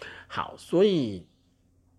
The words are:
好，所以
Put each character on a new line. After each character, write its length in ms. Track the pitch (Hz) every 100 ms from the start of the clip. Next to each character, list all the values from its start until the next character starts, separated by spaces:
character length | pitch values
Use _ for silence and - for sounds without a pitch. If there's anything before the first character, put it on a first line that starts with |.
| - - -
好， 300 | - - -
所 260 | - 170
以 400 | 208 175 117 92 - _ _ _ _ _ _